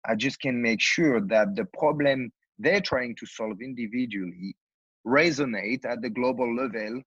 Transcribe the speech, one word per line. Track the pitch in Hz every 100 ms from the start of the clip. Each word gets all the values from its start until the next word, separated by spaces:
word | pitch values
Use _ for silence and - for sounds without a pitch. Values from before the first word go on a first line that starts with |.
| -
I | 110
just | 135 -
can | 139 123
make | 120 110
sure | - - 160 117 98
that | 110 104 101
the | 101 -
problem | 151 147 143 135 120 _ _ -
they're | 127 196
trying | 190 131 123 110
to | 113
solve | - 110 98
individually | 131 123 113 120 127 101 90 90 95 - _ _ _ _ 113
resonate | 135 170 139 139 107 101 127 117
at | 120
the | 120
global | 110 123 123 120 117
level | 131 110 107 123